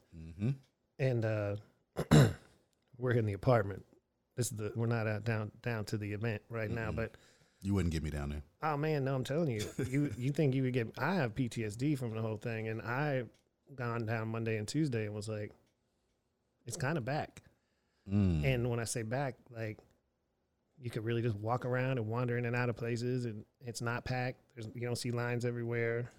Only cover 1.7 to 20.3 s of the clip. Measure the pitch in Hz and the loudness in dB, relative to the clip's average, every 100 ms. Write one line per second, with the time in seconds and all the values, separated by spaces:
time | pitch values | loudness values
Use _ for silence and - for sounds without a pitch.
1.7 | _ _ - - 151 113 - - _ _ | _ _ -8 6 8 8 4 -10 _ _
2.7 | _ _ - 123 117 107 98 135 117 101 | _ _ -4 2 4 2 2 4 6 4
3.7 | 95 - - _ _ _ - 117 107 107 | -4 -12 -20 _ _ _ -4 -4 -4 -4
4.7 | 113 113 117 110 104 110 110 107 - - | -2 0 0 0 -2 -2 -2 -2 -6 -4
5.7 | 113 104 107 104 104 117 104 - 117 107 | -4 -2 -4 -4 -2 -2 -2 -4 -4 -2
6.7 | 113 110 107 113 - - - _ _ 98 | -2 -2 -2 -4 -8 -20 -20 _ _ 0
7.7 | 101 85 80 76 73 71 73 - _ 156 | 2 4 2 0 -2 -2 -4 -8 _ -2
8.7 | 143 156 147 131 135 123 147 160 107 101 | 0 2 2 2 0 0 0 0 0 -2
9.7 | - 135 139 143 101 127 143 147 131 131 | -4 0 2 2 0 0 2 4 4 2
10.7 | 123 113 - 139 190 120 117 120 120 107 | 2 -2 -2 0 2 0 0 -2 -2 -4
11.7 | 107 143 139 120 110 113 110 120 110 110 | 0 0 0 -2 -2 -2 -4 -4 -4 -4
12.7 | 110 110 123 151 131 110 - _ _ - | -4 -2 0 0 0 -2 -10 _ _ -18
13.7 | 131 120 117 110 113 110 113 113 110 107 | -6 -2 -2 0 -2 -2 -2 0 0 0
14.7 | 147 156 113 104 107 104 107 107 - _ | 0 2 0 -2 -4 -4 -6 -6 -12 _
15.7 | _ _ _ _ _ _ _ _ _ - | _ _ _ _ _ _ _ _ _ -10
16.7 | - 131 160 113 147 - - - _ _ | -4 -2 0 0 -2 -4 -10 -20 _ _
17.7 | _ _ _ - 101 95 80 135 127 120 | _ _ _ 0 4 6 6 4 2 2
18.7 | 117 113 127 110 127 139 - - 117 110 | 0 -2 -4 -2 -2 -2 -6 -12 -8 -6
19.7 | 110 - _ _ _ _ | -8 -16 _ _ _ _